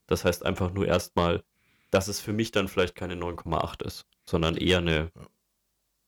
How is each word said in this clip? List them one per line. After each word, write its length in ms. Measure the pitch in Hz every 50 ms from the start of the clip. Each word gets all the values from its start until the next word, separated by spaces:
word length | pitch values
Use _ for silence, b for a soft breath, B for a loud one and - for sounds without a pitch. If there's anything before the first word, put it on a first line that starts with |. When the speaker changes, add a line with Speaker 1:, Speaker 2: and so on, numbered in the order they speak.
| _
Speaker 1:
Das 200 | _ 92 - -
heißt 180 | 90 85 - -
einfach 300 | 95 95 - 95 90 92
nur 120 | 98 -
erstmal, 560 | - 82 92 - - - 87 87 85 85 101 - _ _ _ _ _ _ _ _ _
dass 180 | - 95 92 104
es 120 | 98 -
für 140 | - 113 104
mich 160 | 107 113 -
dann 180 | - 104 95 90
vielleicht 280 | - 98 90 87 -
keine 200 | - 95 90 87
neun 200 | 87 87 87 85
Komma 220 | - - 85 80 -
acht 220 | - 90 - -
ist, 240 | - - - - - _ _ _ _ -
sondern 300 | - 85 80 82 82 -
eher 200 | - 85 90 90
eine 320 | 85 85 80 76 80 87 -
Speaker 2:
Ja. 120 | - 71 - _ _ _ _ _ _ _ _ _ _ _ _ _ _ _